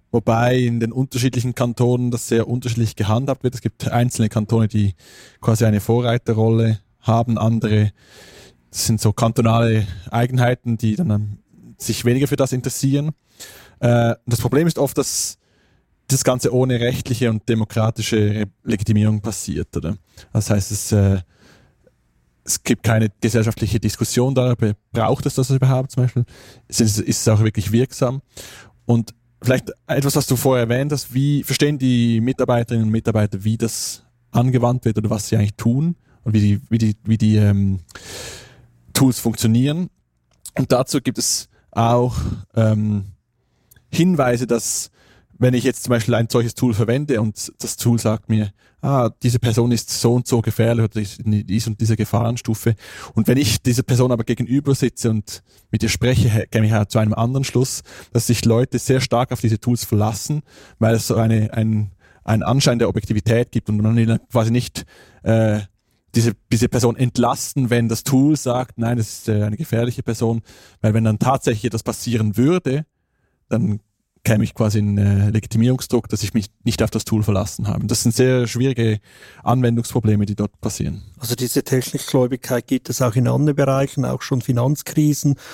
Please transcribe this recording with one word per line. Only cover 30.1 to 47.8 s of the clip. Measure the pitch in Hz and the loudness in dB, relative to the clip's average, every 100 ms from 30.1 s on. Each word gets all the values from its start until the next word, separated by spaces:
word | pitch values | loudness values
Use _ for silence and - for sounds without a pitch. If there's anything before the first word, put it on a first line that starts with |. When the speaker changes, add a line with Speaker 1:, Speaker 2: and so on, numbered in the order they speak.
| 151 | 0
Speaker 1:
was | - | 0
du | 123 | 0
vorher | 135 127 | 2 2
erwähnt | 117 120 143 | 2 0 -2
hast, | 143 - | -4 -4
wie | 127 143 143 | -2 0 0
verstehen | - 131 147 147 | -2 0 0 2
die | 131 123 117 113 | 2 2 2 2
Mitarbeiterinnen | 120 131 127 120 113 117 110 | 0 0 0 0 0 0 0
und | |
Mitarbeiter, | 110 117 107 104 98 | 0 0 0 0 -2
wie | 104 110 | -2 -2
das | 113 - - - _ _ _ | -2 -4 -10 -12 _ _ _
angewandt | - 127 123 120 123 113 | 0 2 2 2 0 0
wird | 110 | 0
oder | 107 | -2
was | 107 - | -2 -2
sie | 110 | 0
eigentlich | 104 - | 0 0
tun | 117 131 165 170 _ _ | 0 0 0 -4 _ _
und | - | 0
wie | 107 | 2
die, | 104 101 - | 4 2 0
wie | 113 | 0
die, | 113 104 | 0 -2
wie | 107 110 | -2 2
die, | 107 107 | 4 4
ähm, | 104 101 98 92 - - - - - - - - - _ _ | 4 4 2 -2 -6 -20 -18 -16 -14 -16 -20 -20 -20 _ _
Tools | - 135 117 | 2 2 2
funktionieren? | 117 110 113 113 135 156 180 _ _ _ _ _ - - | -2 0 2 2 2 -2 -6 _ _ _ _ _ -12 -4
Und | 127 | 0
dazu | 123 135 147 | 0 0 -2
gibt | 131 120 | -2 -4
es | - - - _ _ | -4 -4 -8 _ _
auch, | - 117 120 123 113 - - - - | -2 2 2 0 -2 -6 -6 -6 0
ähm, | 110 107 107 104 98 - _ _ _ _ _ _ _ | 2 2 0 -2 -4 -14 _ _ _ _ _ _ _
Hinweise, | - 175 160 127 120 120 | 0 2 2 2 0 0
dass | 117 - - - _ _ _ _ - | -2 -2 -8 -10 _ _ _ _ 0
wenn | 127 | 2
ich | 123 127 | 2 0
jetzt | - | -2
zum | - | -2
Beispiel | 120 117 113 | -2 2 0
ein | 113 | 2
solches | 123 117 - | 0 -2 0
Tool | 127 | 0
verwende | 104 110 131 147 113 | 2 0 0 0 -2
und | 107 - - - | -2 -4 -12 -12
das | - | -10
Tool | - | -4